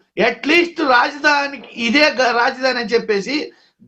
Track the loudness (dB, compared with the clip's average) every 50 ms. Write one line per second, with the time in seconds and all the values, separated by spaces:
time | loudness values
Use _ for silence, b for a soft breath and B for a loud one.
0 | b b b -2 0 0 0 -2 -2 0 2 2 2 0 -2 -2 0 2 2 2
1 | 2 0 -2 -2 0 2 2 2 0 -4 -8 -12 -16 -16 -10 -6 -2 0 2 4
2 | 4 2 2 2 0 0 2 2 0 0 0 -2 -2 -2 -2 -2 -2 -2 -2 -2
3 | 0 -2 -2 -2 -4 -4 -6 -6 -6 -8 b b b b b b -6